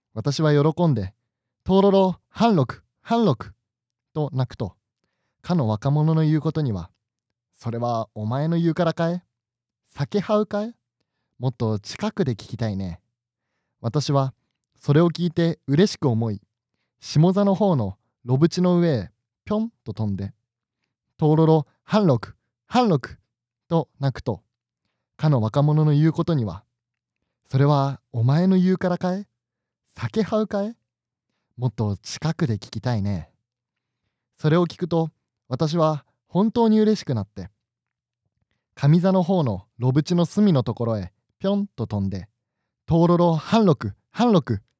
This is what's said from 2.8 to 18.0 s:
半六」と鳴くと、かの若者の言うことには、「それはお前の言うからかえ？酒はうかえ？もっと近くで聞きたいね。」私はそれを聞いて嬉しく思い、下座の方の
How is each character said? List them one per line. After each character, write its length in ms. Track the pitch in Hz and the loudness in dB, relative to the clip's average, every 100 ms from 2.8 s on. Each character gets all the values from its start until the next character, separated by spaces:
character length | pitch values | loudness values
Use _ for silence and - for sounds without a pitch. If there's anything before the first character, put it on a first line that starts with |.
| _ _ | _ _
半 240 | - 233 | -4 0
六」 300 | 208 127 - - _ _ _ _ _ | 2 0 -6 -20 _ _ _ _ _
と 160 | 156 143 | -6 -4
鳴 140 | 131 127 | -4 -6
く 80 | - | -6
と、 200 | 104 - _ _ _ _ _ _ | -10 -10 _ _ _ _ _ _
か 120 | - | -4
の 140 | 175 110 | -2 0
若 220 | 104 139 | -2 0
者 240 | 151 156 | 0 2
の 80 | 160 | 2
言 160 | 156 156 | 2 0
う 20 | |
こ 120 | 156 | -2
と 100 | 160 | -2
に 100 | 139 | -4
は、 180 | 95 82 _ _ _ _ _ _ _ | -4 -8 _ _ _ _ _ _ _
「そ 140 | 117 | -8
れ 80 | 117 | -4
は 300 | 120 113 110 | -4 -4 -6
お 120 | 107 107 | -8 -6
前 220 | 131 160 | -2 -2
の 100 | 170 | 0
言 120 | 170 | 0
う 40 | |
か 100 | 156 | 0
ら 100 | 165 | -2
か 160 | - 165 | -2 -4
え？ 140 | 180 - _ _ _ _ _ _ | -4 -10 _ _ _ _ _ _
酒 300 | - 139 208 | -8 -4 -4
は 180 | - 214 | 0 0
う 80 | 214 | 0
か 160 | 202 | -4
え？ 120 | 220 - _ _ _ _ _ _ | -8 -12 _ _ _ _ _ _
も 100 | 123 | -6
っ 40 | |
と 260 | - 110 107 | -2 -2 -2
近 340 | - - 214 | -6 -8 -6
く 120 | - | -2
で 80 | 131 | -2
聞 160 | 110 - | -4 -10
き 80 | 107 | -6
た 120 | 110 | -6
い 80 | 98 | -4
ね。」 240 | 92 85 _ _ _ _ _ _ _ _ | -8 -12 _ _ _ _ _ _ _ _
私 320 | 117 147 143 | -6 -4 0
は 220 | 139 135 - _ _ _ _ | 0 -2 -8 _ _ _ _
そ 120 | - | 0
れ 80 | 147 | 4
を 100 | 175 | 2
聞 180 | 156 175 | 0 -4
い 20 | |
て 300 | 170 170 - - | 0 -2 -2 -2
嬉 260 | 147 202 | 2 2
し 40 | - | 0
く 120 | 143 | -2
思 220 | 113 113 | 0 -2
い、 120 | 101 - _ _ _ _ _ | -6 -12 _ _ _ _ _
下 320 | - 151 175 | -2 2 4
座 120 | 196 | 4
の 100 | 202 | 2
方 220 | 185 202 147 | 2 2 0
の 200 | 98 - | -2 -8